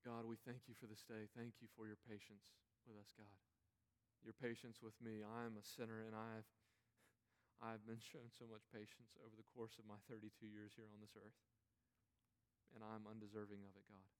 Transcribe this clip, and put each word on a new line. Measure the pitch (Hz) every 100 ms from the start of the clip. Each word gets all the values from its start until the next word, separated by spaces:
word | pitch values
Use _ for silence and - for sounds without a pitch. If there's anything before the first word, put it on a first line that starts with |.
| 123
God, | 117
we | 113 113 127
thank | 127
you | 127
for | 113 113
this | 107
day. | - 110 107 120
Thank | 117 -
you | 113 -
for |
your | 110 107 117
patience | 104 - 101 - - _ _ -
with | 107
us, | 104
God. | - 104 95 _ _ _ _ _ _ _ _
Your | -
patience | 107 123 117 123 113
with | 113 -
me. | 117 110
I | 104 117
am | 117 107
a | 104 -
sinner, | 117 110 110
and | 110
I | 113 110
have, | 110 _ - - _ - - _ _ _ - -
I | 117 110
have |
been | 107 113
shown | 110 156 117
so | - 117
much | 107 -
patience | 113 107 - 117 -
over | 113 110
the | 113
course | 127 113 -
of |
my | 107 104 -
thirty-two | 113 107 - 110
years | 104 104
here | 110 107
on | 107
this | 107
earth. | 104 104 - _ _ _ _ _ _ _ _ _ _ _ _ -
And | 113
I'm | 107 110
undeserving | 107 110 104 107 101 101 101
of | 98
it, | 98
God. | 101 95